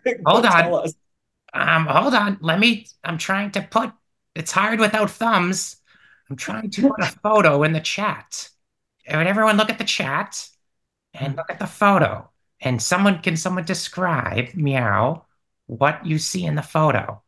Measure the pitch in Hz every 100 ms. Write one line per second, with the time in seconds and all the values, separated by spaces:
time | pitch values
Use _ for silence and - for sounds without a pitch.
0 | 254 - 160 214 226 170 170 160 165 -
1 | _ _ _ _ _ - - 165 151 147
2 | 262 240 208 196 160 175 233 220 - _
3 | - 165 - 196 202 202 196 196 226 -
4 | _ _ _ - 160 190 214 226 214 214
5 | 202 - 226 202 175 190 - - _ _
6 | _ _ _ 131 - 220 214 196 269 214
7 | 175 - 208 214 165 143 156 160 - -
8 | 208 - - - - _ _ _ _ _
9 | 127 151 170 202 220 208 214 - 208 -
10 | 143 151 208 - - _ _ _ _ _
11 | _ - 139 143 160 - 185 - 202 190
12 | 127 107 - _ _ _ 131 120 - 180
13 | 202 170 185 160 185 185 165 180 - -
14 | 180 143 - 110 127 180 143 135 113 101
15 | 123 160 _ _ _ _ - 117 139 160
16 | 165 156 - 185 165 151 - 156 151 123
17 | - 104